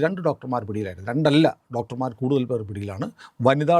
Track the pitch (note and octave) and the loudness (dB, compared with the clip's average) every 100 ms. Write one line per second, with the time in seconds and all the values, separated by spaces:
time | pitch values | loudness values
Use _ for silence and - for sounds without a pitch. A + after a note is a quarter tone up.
0 | D#3 F#3 D#3+ C#3 B2+ B2 G#2+ G#2+ F#2+ F2+ | 0 0 -2 -4 -4 -6 -4 -6 -6 -8
1 | F#2+ C3 D3+ D3 D#3 - _ A#2+ A2+ B2 | -6 0 4 6 4 2 _ -8 -6 -6
2 | B2+ A#2 B2+ C#3 B2 A#2+ G#2 G2+ G2+ G2 | -6 -4 0 0 0 -4 -6 -8 -8 -6
3 | G3 - - - A#2+ C#3 D3+ | -8 -10 -18 0 2 4 4